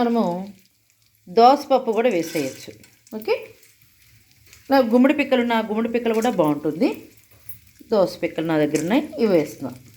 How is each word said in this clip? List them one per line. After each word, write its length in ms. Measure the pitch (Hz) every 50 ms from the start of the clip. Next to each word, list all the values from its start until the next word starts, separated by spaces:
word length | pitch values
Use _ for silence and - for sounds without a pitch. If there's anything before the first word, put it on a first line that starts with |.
మనము 240 | 240 233 233 233 202 175 175 180 190 202 - _ _ _ _ _ _ _ _ _ _ _ _ _ _ 185 180 226
దోసపప్పు 520 | 233 247 - - - - 269 240 - 226 226
కూడా 140 | 233 233 247 202
వేసేయచ్చు. 560 | 170 160 - - 160 139 131 - - - - - - - - _ _ _ _ -
ఓకే, 180 | 220 214 370 466 - - - - _ _ _ _ _ _ _ _ _ _ _ _ _ _ _ _ _ _ _ - - _ -
నా 80 | 269 277 254 220 220
గుమ్మడి 220 | 247 254 285 302 294
పిక్కలు, 240 | 277 - 262 247 240 240 233
నా 60 | 226 214 190
గుమ్మడి 220 | 214 220 233 233 233
పిక్కలు 200 | 240 233 226 220 226
కూడా 100 | 220 247 214 180
బాగుంటుంది. 500 | 160 151 147 147 - 156 147 165 233 370 453 - - - - _ _ _ _ _ _ - - - _ _ _ - - -
దోస 220 | 226 208 180 - - - -
పిక్కలు 240 | 160 - - 160 165 160
నా 40 | 156 151
దగ్గర 180 | 147 151 156 156
ఉన్నాయి, 180 | 170 220 294 302 - - - 233
ఇవి 80 | 208 185
వేస్తున్నాం. 400 | 165 147 - - - 139 127 - - - - -